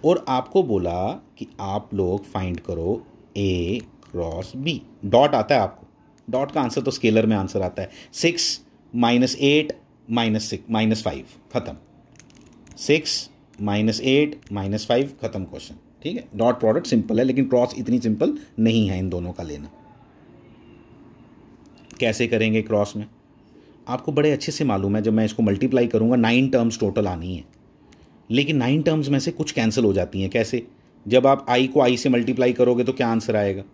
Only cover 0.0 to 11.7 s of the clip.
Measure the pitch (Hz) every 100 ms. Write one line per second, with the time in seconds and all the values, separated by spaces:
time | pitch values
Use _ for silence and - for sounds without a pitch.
0 | 151 175 - 131 131 196 160 98 87 87
1 | 98 185 - - - - 98 101 - 98
2 | 90 98 - 98 92 85 - 82 85 113
3 | - - - - 98 90 85 113 - -
4 | - 87 82 82 95 131 147 139 - -
5 | 101 117 147 135 110 135 95 - - _
6 | _ _ - 127 135 156 123 131 113 -
7 | 117 110 110 107 95 101 90 - 95 -
8 | - - 170 170 - - _ _ _ 120
9 | 117 120 127 - 139 147 151 - _ _
10 | - 117 113 107 - - - 110 110 110
11 | 101 71 - - _ 123 -